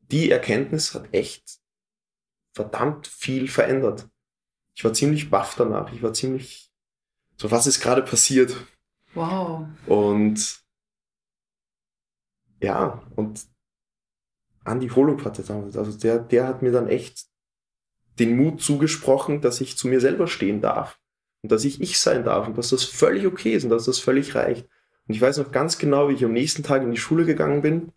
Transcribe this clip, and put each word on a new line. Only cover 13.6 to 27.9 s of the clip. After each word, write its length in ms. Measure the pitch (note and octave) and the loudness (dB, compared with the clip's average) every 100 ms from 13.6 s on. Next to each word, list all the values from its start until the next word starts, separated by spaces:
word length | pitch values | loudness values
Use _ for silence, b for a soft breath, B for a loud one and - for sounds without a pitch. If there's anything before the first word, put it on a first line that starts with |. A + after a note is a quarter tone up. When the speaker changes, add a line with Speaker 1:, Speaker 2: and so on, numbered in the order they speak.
| _ _ _ _ _ _ _ _ _ _ | _ _ _ _ _ _ _ _ _ _
Speaker 1:
Andi 240 | - A#2 B2+ | -6 -4 0
Holub 360 | B2 C#3+ C#3+ | 4 4 2
hatte 180 | - - | -4 -8
damals, 340 | - G#2 G2+ G#2 | -8 -8 -8 -6
also 220 | G#2+ G#2+ | -6 -2
der, 200 | A2+ A#2 | 0 0
der 280 | A#2+ A#2+ B2+ | 2 2 2
hat 160 | B2+ | -2
mir 80 | B2+ | 0
dann 160 | B2 A#2 | 2 0
echt 380 | - - - - _ _ _ _ _ _ _ _ - | -2 -4 -18 -20 _ _ _ _ _ _ _ _ 0
den 180 | A#2 A#2+ | 2 4
Mut 240 | D3 D3 | 2 0
zugesprochen, 800 | - D3 D3+ - - C3+ - D3 | -2 0 0 0 2 2 2 0
dass 200 | B2+ A#2+ | 0 -2
ich 160 | B2+ - | -6 -4
zu 120 | B2+ | 0
mir 120 | B2+ | 4
selber 280 | B2+ E3+ E3+ | 2 2 -2
stehen 320 | - G2 G#2 | 0 0 0
darf 400 | A2 A2 - - _ _ _ _ | 0 -2 -6 -12 _ _ _ _
und 80 | - | 0
dass 140 | A2 | 0
ich 160 | C3+ C#3 | 0 -4
ich 180 | - - | -4 0
sein 260 | - - | 2 2
darf 220 | - F#2 A2 | 2 0 -2
und 100 | A2+ | -4
dass 100 | A#2 | -2
das 160 | B2+ | -2
völlig 420 | - - - F3+ G3 | -2 2 2 4 0
okay 280 | F#3 A2+ | 0 0
ist 100 | A2 | 0
und 60 | C3 | 2
dass 160 | A2+ A#2 | 0 2
das 120 | B2+ | 0
völlig 360 | - C3+ C#3+ | 2 2 0
reicht. 340 | - - A#2+ - _ _ _ _ | 0 0 -2 -8 _ _ _ _
Und 60 | |
ich 60 | A2 | 2
weiß 180 | B2 D3 | 2 2
noch 120 | B2+ | -2
ganz 280 | C3 D#3 - | -2 -2 0
genau, 300 | D3 C#3 C#3+ | 2 2 2
wie 40 | |
ich 100 | C3 | 2
am 80 | A#2+ | 2
nächsten 300 | A2+ D3+ - | 2 0 -4
Tag 200 | D3 C3+ | 0 0
in 100 | B2+ | 0
die 60 | A#2 | -4
Schule 260 | - D#3+ | -2 0
gegangen 380 | D#3+ D3 D3+ C#3+ | 2 2 2 2
bin 300 | D3+ D#3+ E3 | 2 0 -4